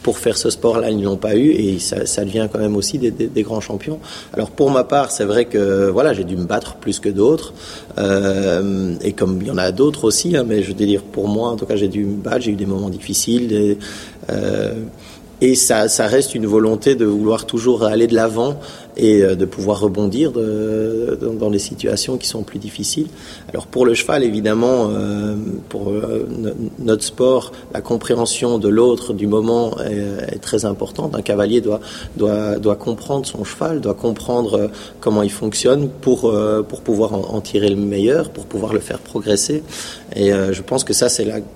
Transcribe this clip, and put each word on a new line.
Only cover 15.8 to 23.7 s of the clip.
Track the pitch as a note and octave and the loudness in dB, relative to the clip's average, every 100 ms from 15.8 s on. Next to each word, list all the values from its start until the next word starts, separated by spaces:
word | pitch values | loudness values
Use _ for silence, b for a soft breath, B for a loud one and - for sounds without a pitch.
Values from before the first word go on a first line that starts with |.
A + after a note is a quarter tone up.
| G#2+ | 2
ça | - A2 | 2 2
reste | B2+ C#3 B2 | 2 2 -2
une | G#2+ | 2
volonté | A2 A2 A2 C#3 C3 | 4 4 4 2 4
de | A2 | 4
vouloir | G#2 G#2+ A2 - | 2 2 0 0
toujours | A#2+ A#2 A#2+ | -2 2 4
aller | A2 A2 A2+ | 4 4 4
de | A2+ | 4
l'avant | A2+ A2 B2 C#3+ B B B - | 2 2 -2 -2 B B B 2
et, | A2+ G#2+ | 6 8
euh, | F#2+ F#2 | 6 4
de | |
pouvoir | F#2 - G2 G#2 | 0 -2 -2 2
rebondir | G#2 F#2+ G2+ G#2+ D#3 | 0 2 0 2 0
de, | A#2+ A2 G#2+ G#2+ A2 A2 A2 A#2+ - | 0 -2 -2 -2 -2 -2 -2 -2 -2
dans, | A#2 | -4
dans | A2 G#2+ | -2 0
les | G2+ | 0
situations | G2 - - G#2 - B2+ | -2 -4 -2 -2 -2 -4
qui | - | -4
sont | A2+ | -6
plus | G2+ G2+ | -8 -8
difficiles. | G#2+ - D3+ - D#3 B B B B | -10 -8 -6 -4 -4 B B B B
Alors | - | -10
pour | - | -6